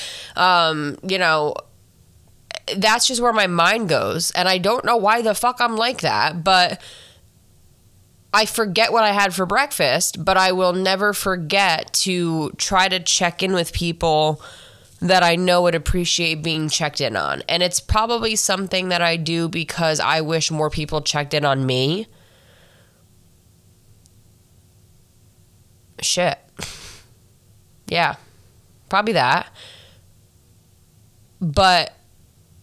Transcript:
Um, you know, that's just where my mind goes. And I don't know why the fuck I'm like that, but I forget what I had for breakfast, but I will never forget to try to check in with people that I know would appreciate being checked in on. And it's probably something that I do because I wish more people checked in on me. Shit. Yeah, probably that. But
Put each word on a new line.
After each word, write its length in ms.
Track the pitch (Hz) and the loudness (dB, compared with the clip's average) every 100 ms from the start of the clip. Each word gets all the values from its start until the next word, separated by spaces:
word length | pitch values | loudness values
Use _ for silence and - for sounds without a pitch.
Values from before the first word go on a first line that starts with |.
| - - - - | -12 -14 -10 0
Um, 600 | 180 175 165 156 143 - | 2 4 2 0 -4 -6
you 140 | 190 190 | -4 0
know, 380 | 175 156 151 - - - _ _ _ _ _ _ - - - 196 | 2 2 0 -4 -12 -20 _ _ _ _ _ _ -16 -14 -8 0
that's 320 | 214 233 - | 2 2 0
just 140 | 240 | 0
where 120 | 240 | 0
my 140 | 220 190 | 2 2
mind 420 | 175 175 220 208 | 2 2 2 0
goes. 420 | 135 101 165 - | 0 0 -2 -4
And 160 | - 180 | -2 0
I 100 | 185 | 0
don't 280 | 185 247 214 | 0 0 0
know 120 | 233 | 2
why 240 | 196 233 | 2 2
the 140 | 226 196 | 0 0
fuck 260 | 240 - | -2 0
I'm 140 | 240 220 | -2 0
like 260 | 240 262 | -2 -2
that, 420 | 156 104 139 170 | -2 0 0 0
but 380 | 170 185 180 185 - - - _ _ _ _ _ _ _ _ _ _ _ - | 2 4 2 -2 -14 -20 -20 _ _ _ _ _ _ _ _ _ _ _ -4
I 120 | 208 214 | -2 -2
forget 460 | - 214 175 226 | -2 -2 0 2
what 120 | 226 | 4
I 100 | 214 | 2
had 200 | 202 202 | 4 0
for 120 | 175 180 | 0 -2
breakfast, 800 | 214 285 - 147 143 - - 165 | 0 0 0 0 2 -2 -4 0
but 100 | 190 | 2
I 160 | 185 | 4
will 220 | 185 180 | 2 2
never 400 | 180 185 190 208 | 2 0 0 0
forget 800 | 196 196 180 156 196 196 160 - | -2 -4 -4 0 2 2 0 -2
to 580 | - 190 180 170 160 151 - | -4 -2 -2 -2 -2 -4 -6
try 320 | - 190 190 | 0 2 2
to 100 | 185 | 0
check 420 | 170 - 175 - | -2 0 0 -2
in 120 | 190 | -2
with 180 | 185 165 | 0 -2
people 680 | - 175 165 165 151 156 147 - - - - - - | -4 -4 -2 0 2 2 -2 -8 -20 -20 -20 -20 -6
that 220 | 175 185 | 2 4
I 120 | 170 170 | 4 2
know 260 | 180 175 | 2 4
would 140 | 175 165 | 4 2
appreciate 640 | - 185 175 - 170 160 | 0 -2 0 -2 -2 -2
being 260 | 165 156 156 | -4 -2 -2
checked 320 | - 156 - | -2 -4 -2
in 160 | 131 104 | -4 -2
on. 280 | 71 69 - | -2 -4 -2
And 140 | 170 | 0
it's 180 | 180 - | 0 -2
probably 560 | - 214 226 233 226 214 | -2 -2 0 -2 -2 -2
something 540 | - 190 190 185 180 | -2 -2 -2 -4 -2
that 120 | 175 | 0
I 140 | 170 170 | 0 0
do 320 | 156 165 165 | -2 -2 -2
because 520 | 165 151 - 165 156 | -4 -6 -2 -2 0
I 220 | 113 160 | 0 0
wish 300 | 156 165 - | 0 -2 -2
more 180 | 156 151 | -2 -2
people 320 | 156 147 156 | -2 -4 -4
checked 320 | 147 151 143 | -2 -4 -2
in 120 | 151 143 | 0 0
on 200 | 135 131 | 0 0
me. 420 | 127 131 185 220 - _ _ _ _ _ _ _ _ _ _ _ _ _ _ _ _ _ _ _ _ _ _ _ _ _ _ _ _ _ _ _ _ _ _ _ _ _ - | 0 0 -2 -6 -16 _ _ _ _ _ _ _ _ _ _ _ _ _ _ _ _ _ _ _ _ _ _ _ _ _ _ _ _ _ _ _ _ _ _ _ _ _ -8
Shit. 360 | - - 175 - _ - - - - - - _ _ _ _ _ _ _ - | -4 0 -2 -2 _ -14 -14 -14 -18 -20 -20 _ _ _ _ _ _ _ -6
Yeah, 280 | 170 160 - - _ - _ _ _ - | -2 0 -2 -14 _ -20 _ _ _ -4
probably 240 | 190 214 | -2 0
that. 340 | 175 127 160 - - - - - _ _ _ _ _ _ _ _ _ _ _ _ _ _ - | 2 2 2 -2 -16 -20 -20 -20 _ _ _ _ _ _ _ _ _ _ _ _ _ _ -6
But 540 | 175 143 190 175 151 - _ _ _ _ _ _ | -2 2 4 4 0 -8 _ _ _ _ _ _